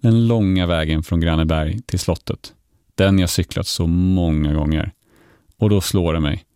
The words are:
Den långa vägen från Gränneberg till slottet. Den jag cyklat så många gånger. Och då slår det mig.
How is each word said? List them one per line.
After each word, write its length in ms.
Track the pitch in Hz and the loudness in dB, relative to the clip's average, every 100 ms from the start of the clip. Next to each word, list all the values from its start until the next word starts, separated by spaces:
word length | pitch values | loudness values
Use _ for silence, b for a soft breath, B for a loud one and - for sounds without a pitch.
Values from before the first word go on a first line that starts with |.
Den 260 | 117 113 117 | 4 4 4
långa 400 | 117 101 95 90 | 2 2 2 0
vägen 360 | 85 78 80 | 0 0 -2
från 180 | 80 85 | 0 0
Gränneberg 600 | 82 80 80 80 78 110 | 0 0 0 0 -2 -6
till 160 | - 95 | -6 -6
slottet. 560 | - 87 - - - _ _ _ _ | -4 -6 -6 -12 -12 _ _ _ _
Den 240 | - 95 98 | 0 2 4
jag 120 | 90 | 2
cyklat 360 | - 87 - - | -2 -4 -4 -6
så 200 | - 87 | -4 0
många 640 | 85 92 92 85 78 76 | 2 2 2 0 0 0
gånger. 400 | 76 76 78 - - b b b b b b | 0 -2 -2 -4 -10 b b b b b b
Och 140 | 107 | 2
då 100 | 101 | 2
slår 340 | - 101 85 | 0 -2 0
det 60 | 80 | 0
mig. 240 | 76 73 _ | -2 -4 _